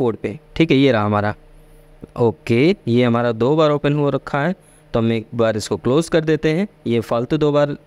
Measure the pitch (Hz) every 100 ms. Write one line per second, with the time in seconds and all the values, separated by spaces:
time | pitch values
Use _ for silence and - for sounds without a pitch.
0 | 120 104 107 - - - 165 135 139 113
1 | 104 104 104 - - - - - - -
2 | - - 117 - - 117 156 202 - 120
3 | 123 117 120 113 123 156 151 147 143 147
4 | 143 139 - 143 160 190 _ _ _ 120
5 | 113 113 110 117 113 107 - 98 117 147
6 | 165 165 156 151 156 160 208 _ 113 117
7 | - 117 123 156 147 143 147 143